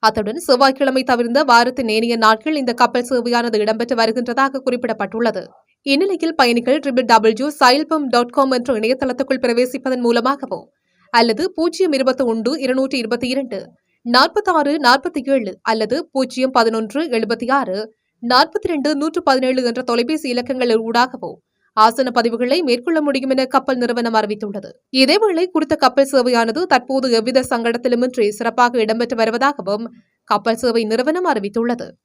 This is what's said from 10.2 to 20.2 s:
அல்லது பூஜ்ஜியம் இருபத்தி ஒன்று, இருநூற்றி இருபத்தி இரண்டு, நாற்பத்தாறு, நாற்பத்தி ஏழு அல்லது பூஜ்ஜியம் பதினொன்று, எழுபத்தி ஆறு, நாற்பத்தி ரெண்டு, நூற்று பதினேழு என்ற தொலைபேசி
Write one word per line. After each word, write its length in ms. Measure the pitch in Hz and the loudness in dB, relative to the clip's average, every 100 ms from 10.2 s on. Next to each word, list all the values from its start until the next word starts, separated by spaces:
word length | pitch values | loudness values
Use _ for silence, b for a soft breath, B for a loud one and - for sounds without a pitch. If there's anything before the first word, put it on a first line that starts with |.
| 233 277 277 175 - _ _ _ _ | 0 -4 -6 -10 -12 _ _ _ _
அல்லது 320 | 240 233 220 359 - | 0 2 0 -4 -2
பூஜ்ஜியம் 400 | 330 330 370 277 | -4 0 0 0
இருபத்தி 280 | 262 262 254 | 0 0 -2
ஒன்று, 200 | 226 226 302 | -2 -4 -4
இருநூற்றி 340 | 262 262 262 277 | -2 -2 -2 -2
இருபத்தி 280 | 220 240 247 | -4 -4 -4
இரண்டு, 260 | 262 262 202 - _ _ _ 240 | -4 -6 -10 -14 _ _ _ 0
நாற்பத்தாறு, 680 | 240 302 381 415 330 285 311 262 | 4 4 2 0 0 2 2 2
நாற்பத்தி 340 | 262 349 320 254 269 | 2 2 -6 0 0
ஏழு 180 | 208 - - | 0 -8 -4
அல்லது 240 | 220 214 262 - | -2 0 -4 -4
பூஜ்ஜியம் 420 | 269 262 262 262 247 | -4 -4 -2 0 0
பதினொன்று, 420 | 226 220 220 269 320 240 | 0 -2 -4 -4 -2 -4
எழுபத்தி 320 | 220 226 240 196 | -4 -6 -2 -2
ஆறு, 180 | 226 185 220 _ _ _ | -2 -8 -10 _ _ _
நாற்பத்தி 500 | 233 247 302 427 381 | 0 4 4 0 -4
ரெண்டு, 180 | 320 277 302 | -2 -2 -2
நூற்று 220 | 302 320 339 | -2 -2 0
பதினேழு 360 | 262 262 262 240 | 2 2 0 -2
என்ற 100 | 233 247 | -4 -4
தொலைபேசி 360 | 240 247 311 | -2 -2 -4